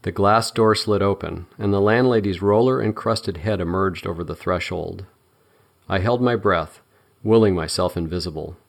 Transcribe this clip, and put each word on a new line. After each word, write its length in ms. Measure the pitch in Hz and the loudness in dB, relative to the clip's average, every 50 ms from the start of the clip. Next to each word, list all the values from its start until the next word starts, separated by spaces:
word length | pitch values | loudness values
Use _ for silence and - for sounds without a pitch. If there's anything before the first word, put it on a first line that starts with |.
The 100 | - - | -6 -6
glass 400 | - - 98 101 107 113 110 - | -2 0 2 4 4 2 2 0
door 240 | - - 113 110 107 | 0 2 2 4 2
slid 260 | 104 - 110 104 98 | 2 0 0 0 2
open, 460 | 95 101 98 - - 82 87 85 87 _ _ | 2 0 0 -2 -6 -8 -8 -10 -12 _ _
and 160 | - 104 101 98 | -4 -2 0 2
the 80 | 98 | 2
landlady's 600 | 98 104 110 120 127 127 120 110 98 101 92 85 | 4 4 4 4 4 4 4 2 2 0 -4 0
roller-encrusted 960 | 98 101 104 110 120 127 131 131 110 107 107 - - 113 113 - - - 87 | 2 2 4 4 4 2 2 0 -2 -2 -4 -2 -2 -2 -2 -2 -4 -8 -8
head 240 | 80 76 110 107 90 | -4 -4 -4 -2 -2
emerged 440 | 87 85 87 95 95 95 87 - - | -2 -2 0 0 0 -2 -2 -4 -8
over 200 | 95 87 82 87 | -8 -8 -6 -8
the 100 | 76 78 | -8 -10
threshold. 680 | - - 87 90 87 - - 90 82 80 82 87 92 95 - _ _ _ _ _ _ _ _ _ _ _ _ _ _ _ - | -6 -4 -2 -2 -2 -2 -6 -6 -6 -6 -8 -10 -12 -14 -18 _ _ _ _ _ _ _ _ _ _ _ _ _ _ _ -4
I 100 | 98 95 | -2 0
held 220 | 90 117 123 120 | 2 0 0 2
my 140 | 123 123 120 | 2 0 0
breath, 460 | 110 101 104 92 82 78 - - - _ _ _ _ _ _ _ _ - | 2 2 2 2 2 -2 -4 -10 -20 _ _ _ _ _ _ _ _ 0
willing 320 | 107 110 113 110 101 92 | 4 4 6 6 4 2
myself 400 | 87 80 78 - - 92 90 - | 0 -2 -4 -2 -2 -2 -2 -2
invisible. 600 | 87 85 80 85 90 80 90 76 78 76 78 87 _ _ | -4 -6 -4 -4 -6 -6 -6 -8 -10 -10 -10 -14 _ _